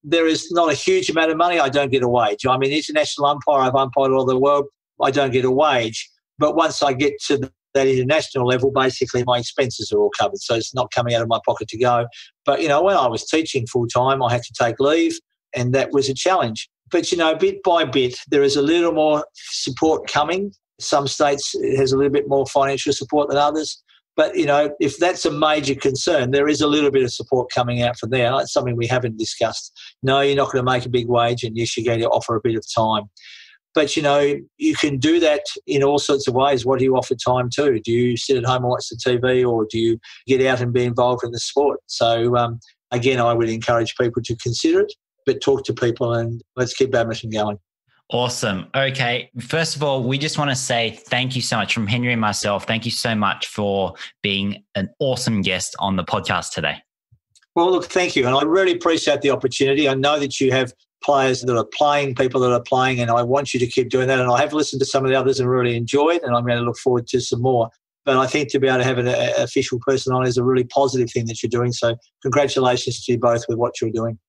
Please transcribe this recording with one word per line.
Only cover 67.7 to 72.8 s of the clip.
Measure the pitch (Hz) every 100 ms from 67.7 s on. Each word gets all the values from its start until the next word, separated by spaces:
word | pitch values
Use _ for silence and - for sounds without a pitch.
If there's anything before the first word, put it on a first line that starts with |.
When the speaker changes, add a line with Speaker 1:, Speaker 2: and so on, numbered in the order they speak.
| _ _ _ -
Speaker 1:
But | 131
I | 131
think | 156 139
to | 139
be | 131
able | 127
to |
have | 123 123
an, | 120
a, | 120 123 117
official | 123 139 127 123
person | - 131 -
on | 127 127
is | 120
a |
really | 123 127 123
positive | 139 135 131 117
thing | 123 117
that | 113
you're | 113
doing. | 120 123
So | 120 117 117 _ _
congratulations | 135 135 139 135 127 123